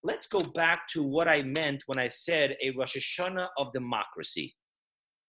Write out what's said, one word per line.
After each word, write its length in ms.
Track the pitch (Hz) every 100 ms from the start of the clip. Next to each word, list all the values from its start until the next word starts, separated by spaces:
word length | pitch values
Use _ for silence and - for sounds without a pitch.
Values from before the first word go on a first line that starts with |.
let's 240 | - - -
go 140 | 202
back 480 | 156 170 165 170 -
to 160 | 160
what 240 | 139 151 165
I 140 | 151
meant 420 | 135 151 151 139 -
when 140 | 131
I 80 | 120
said 480 | - - 160 139 135
a 100 | 131
Rosh 260 | 131 127 135
Hashanah 500 | - - 180 185 180 -
of 160 | 139
democracy. 840 | 135 123 113 - - 80 - 65 - _ _ _ _ _ _